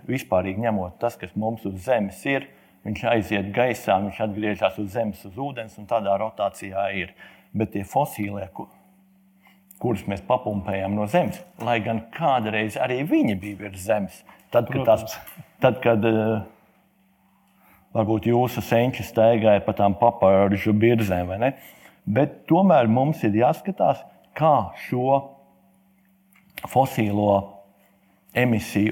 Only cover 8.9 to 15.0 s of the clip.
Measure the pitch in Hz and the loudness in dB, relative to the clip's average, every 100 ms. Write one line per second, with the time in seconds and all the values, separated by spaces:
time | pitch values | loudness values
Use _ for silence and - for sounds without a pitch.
8.9 | _ _ _ _ _ _ _ _ - 123 | _ _ _ _ _ _ _ _ -8 -4
9.9 | 110 - 98 - 127 - 104 95 98 95 | -4 -4 -8 -2 -2 -2 -6 -4 -4 -4
10.9 | 104 104 175 175 - - - 117 117 104 | -2 0 0 0 -4 -14 -10 -4 -2 -2
11.9 | 113 - - 160 131 107 107 107 117 131 | -6 -6 -4 0 0 0 -2 -4 -4 -4
12.9 | 127 151 320 240 98 101 98 104 95 92 | -4 0 0 0 -2 -6 -12 -12 -12 -2
13.9 | 107 95 - - - _ 120 120 135 123 | 0 -2 -10 -20 -20 _ -2 0 -2 4
14.9 | 110 | 2